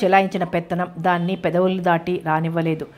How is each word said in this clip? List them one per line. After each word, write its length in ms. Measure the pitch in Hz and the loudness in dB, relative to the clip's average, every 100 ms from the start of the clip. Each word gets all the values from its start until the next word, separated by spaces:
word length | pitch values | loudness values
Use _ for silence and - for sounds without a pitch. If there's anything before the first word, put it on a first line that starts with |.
చెలాయించిన 400 | 190 196 190 190 | 4 4 4 -2
పెత్తనం 440 | 175 175 170 175 180 175 | -2 -2 -2 -4 -4 -2
దాన్ని 380 | 180 175 175 190 | 0 0 0 -2
పెదవులు 460 | 175 170 185 190 | 0 2 2 2
దాటి 400 | 175 165 170 180 | 2 0 0 -4
రానివ్వలేదు. 640 | 160 156 160 165 165 156 143 | -2 -2 0 -2 -2 -2 -6